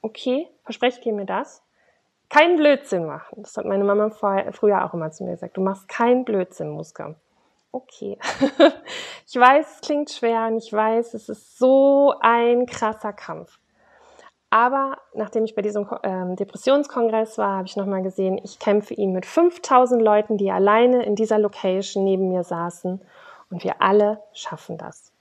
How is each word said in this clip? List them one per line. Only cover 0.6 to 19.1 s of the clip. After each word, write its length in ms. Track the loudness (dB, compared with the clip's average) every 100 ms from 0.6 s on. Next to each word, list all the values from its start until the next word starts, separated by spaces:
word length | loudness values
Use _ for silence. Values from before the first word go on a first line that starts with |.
Versprecht 400 | -18 -4 -4 -2
ihr 80 | -6
mir 140 | -6 -4
das? 360 | -6 -8 -16 _ _ _ _ _ _ _
Kein 260 | 4 4 6
Blödsinn 480 | 4 2 0 -4
machen. 380 | -4 -10 -16 -20
Das 160 | -16 -10
hat 80 | -4
meine 180 | 0
Mama 240 | 2 2 0
vorher, 420 | -2 -2 0 -2
früher 280 | 2 2 2
auch 120 | 0
immer 160 | -4 -8
zu 140 | -8
mir 80 | -10
gesagt. 260 | -10 -10 -4
„Du 20 |
machst 260 | -4 -4 -10
keinen 360 | -2 2 2
Blödsinn, 460 | 2 -2 -4 -8 -10
Muska.“ 460 | -10 -14 -14 -16 -16 _ _ _ _ _
Okay. 480 | -14 _ _ -12 -10 -10 -2 -2 4
<laughs> 140 | 4 4 -14 -14 -14 -18 _
Ich 140 | 4
weiß, 260 | 6 6 2 -10
es 40 |
klingt 300 | -6 -4 -4
schwer 360 | -4 -2 0 -2
und 120 | -4
ich 120 | -4
weiß, 440 | -2 0 0 -4
es 160 | -12 -14
ist 280 | -16 _ _
so 560 | 4 6 6 6 4 4
ein 460 | 2 4 2 2 0
krasser 480 | -4 -6 -4 -12
Kampf. 440 | -12 -14 -14 -16 _ _ _ _ _ _ -20 -20 _ _
Aber 480 | 2 2 0 -4 -6 _
nachdem 300 | -10 -6 -2
ich 100 | -2
bei 80 | -2
diesem 240 | -4 -4 -6
Ko-, 140 | -6
ähm, 340 | -6 -6 -6 -6
Depressionskongress 1040 | -8 -6 0 0 0 -2 0 0 -4 -4
war, 180 | -4 -4
habe 80 | -6
ich 100 | -6
noch 100 | -4
mal 160 | -4
gesehen, 360 | -4 -4 -4 -4
ich 160 | -8 -8
kämpfe 340 | 0 0 -2
ihn 200 | -4 -2